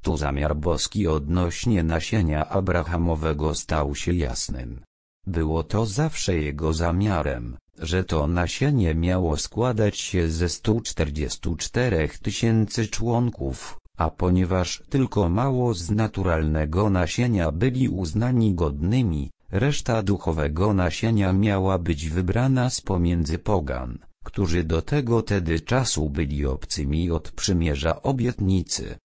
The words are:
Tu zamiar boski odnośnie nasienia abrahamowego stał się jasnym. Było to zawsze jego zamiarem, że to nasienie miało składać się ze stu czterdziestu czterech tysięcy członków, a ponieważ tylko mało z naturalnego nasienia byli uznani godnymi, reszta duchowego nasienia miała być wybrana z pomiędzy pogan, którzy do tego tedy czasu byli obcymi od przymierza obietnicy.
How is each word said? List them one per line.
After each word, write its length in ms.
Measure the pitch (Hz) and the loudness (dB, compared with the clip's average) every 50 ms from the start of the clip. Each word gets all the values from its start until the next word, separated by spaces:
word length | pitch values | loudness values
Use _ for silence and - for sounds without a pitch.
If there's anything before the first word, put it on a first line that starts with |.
| - | 0
Tu 140 | - 87 | -2 -2
zamiar 400 | 73 76 71 69 69 73 76 76 | 0 0 -2 0 0 0 0 0
boski 500 | 73 76 80 80 76 - - - 107 101 | 0 0 0 0 0 -2 -2 -2 0 0
odnośnie 760 | 82 78 76 71 73 87 90 90 85 85 - - 117 110 92 80 | 2 2 0 0 0 0 2 2 0 -2 -2 0 2 2 2 2
nasienia 680 | 80 82 82 - - - 110 92 80 76 76 78 - | 2 0 -2 -2 0 0 0 2 2 2 0 -2 0
abrahamowego 1040 | - 98 95 92 87 87 85 85 87 87 85 85 82 78 80 80 76 73 76 78 76 | -2 -2 0 2 0 0 0 -2 -2 0 0 0 0 0 0 -2 -2 0 0 -2 0
stał 400 | - - - 87 78 73 71 73 | -2 -2 -2 -2 0 0 -2 -4
się 180 | - - - 87 | -4 -2 -2 0
jasnym. 680 | 87 78 65 60 - - - - 65 62 60 58 - - _ _ _ _ _ _ _ _ | 0 0 -2 -2 -4 -4 -4 -6 -8 -8 -10 -12 -14 -16 _ _ _ _ _ _ _ _
Było 360 | 95 90 82 80 78 78 82 78 | -6 -2 -2 0 0 0 -2 -2
to 240 | - - 101 113 | 0 0 0 0
zawsze 500 | 107 92 113 151 160 - - - - 92 | 0 0 0 -2 -2 -2 -4 -2 0 0
jego 360 | 82 76 73 71 71 78 80 80 | 0 0 -2 -4 -2 0 0 0
zamiarem, 840 | 78 87 85 85 90 101 107 98 82 71 71 67 60 58 60 60 60 _ _ _ - | 0 0 0 2 2 2 2 0 0 0 -2 -4 -4 -6 -10 -10 -12 _ _ _ -12
że 260 | - 80 85 92 92 | -6 -2 0 -2 0
to 220 | - 85 78 73 | 0 0 0 2
nasienie 680 | 76 87 87 87 80 - - 131 143 147 127 98 82 78 | 2 2 0 0 -2 -2 0 0 2 2 2 2 2 2
miało 420 | 80 82 87 92 92 92 82 76 | 2 2 2 2 2 2 0 0
składać 600 | 71 - - - - 117 127 120 107 107 104 98 - | -2 -4 -4 -2 -2 0 0 2 2 2 0 0 -2
się 300 | - - - 92 85 80 | -8 -2 0 0 0 0
ze 200 | 80 80 87 87 | 0 0 0 -2
stu 320 | - - - - 107 117 | -2 -2 0 0 0 0
czterdziestu 760 | - - - - 82 73 71 76 76 69 - - - 87 87 | 0 -6 -2 -2 -2 -2 0 -4 -4 -4 -4 -6 -4 -4 -4
czterech 600 | 78 - - - 117 123 127 101 80 78 73 - - | -4 -6 -4 -2 0 0 2 2 2 0 0 -4 -6
tysięcy 680 | - 101 101 - - 117 113 110 110 104 - - 113 | -6 -6 -4 0 2 2 4 4 2 0 0 -2 -2
członków, 920 | 104 - - 110 117 120 117 123 120 - - 135 135 127 - - - - - _ - _ | -2 -2 -2 0 0 2 2 0 0 -2 -4 -6 -6 -6 -6 -10 -12 -14 -14 _ -16 _
a 140 | - 85 80 | -2 -2 -2
ponieważ 720 | - _ 95 92 90 92 92 85 92 92 90 85 - - - - | 0 _ 2 2 4 4 4 2 2 0 0 -2 -4 -10 -10 -2
tylko 400 | - 139 131 117 - - 101 85 | 0 0 0 2 2 0 2 2
mało 460 | 85 104 123 135 131 127 123 120 113 | 2 2 0 0 0 0 0 0 0
z 160 | 87 85 80 | -2 -2 -2
naturalnego 1000 | 104 104 113 107 - - 95 92 82 80 78 76 76 78 78 76 78 90 104 107 | 0 0 0 0 -2 -2 0 0 2 2 2 0 2 0 0 0 2 2 2 4
nasienia 640 | 98 90 87 - - - 120 123 113 98 85 80 76 | 4 2 2 0 0 0 0 2 2 2 2 0 0
byli 360 | 82 127 131 123 127 131 143 | 2 0 0 2 2 0 0
uznani 680 | 139 95 95 80 - 104 113 123 127 120 113 107 95 | 0 -2 -4 -2 0 0 0 2 2 4 4 4 4
godnymi, 760 | 85 85 76 69 71 78 90 110 131 123 101 80 76 69 - - _ _ - | 2 2 0 0 0 0 2 2 2 2 2 0 -2 -4 -6 -10 _ _ -4
reszta 520 | - 98 110 143 147 - - - 117 113 104 | -2 0 0 2 0 0 0 0 0 0 2
duchowego 720 | 92 101 90 - 95 80 80 76 73 76 80 92 107 104 | 0 0 0 0 -2 0 0 0 -2 0 2 2 2 4
nasienia 580 | 95 90 87 85 - - 110 113 104 101 95 92 | 4 2 2 0 0 0 2 2 2 4 4 4
miała 460 | 95 101 107 101 95 92 95 95 92 | 4 4 4 2 2 2 2 2 0
być 300 | 85 85 82 73 78 80 | 0 0 -2 -2 -2 -4
wybrana 640 | 78 90 90 87 98 113 123 135 135 127 123 127 | -2 0 0 0 2 2 2 2 2 2 2 0
z 100 | - - | 0 -2
pomiędzy 580 | - - 98 90 87 85 87 85 80 71 80 87 | -2 -2 0 2 2 2 2 2 0 0 -2 -4
pogan, 600 | - - 107 95 76 67 65 62 64 60 55 - - - - _ - | 0 0 0 0 0 -2 -4 -6 -6 -8 -10 -12 -14 -18 -20 _ -14
którzy 400 | - - - 98 85 85 87 85 | -8 -2 -2 0 2 2 2 2
do 180 | 80 85 80 80 | 2 0 0 0
tego 400 | - 143 147 139 113 117 113 110 | 0 -2 0 2 2 2 0 2
tedy 380 | - 104 98 87 80 82 80 | 2 0 0 2 0 0 -2
czasu 500 | - - 117 127 127 117 - - 78 76 | 0 0 0 0 2 0 0 0 -2 -2
byli 360 | 69 73 82 69 73 71 71 | 0 -2 -2 -2 -2 -2 -2
obcymi 640 | 67 65 - - - - - 76 67 73 80 85 90 | -2 -2 -4 -4 -6 -4 -4 -2 -2 0 0 0 0
od 200 | 82 80 - - | -2 -2 -4 -6
przymierza 720 | - - - - 98 87 82 82 73 69 73 82 82 - - | -10 -6 -2 0 2 2 2 0 0 0 0 -2 -2 -2 -2
obietnicy. 920 | 131 135 127 117 123 123 - 104 95 95 92 - - - - - - - - _ | -2 -2 0 0 -2 -2 -2 0 2 2 2 0 -2 -4 -6 -6 -8 -12 -14 _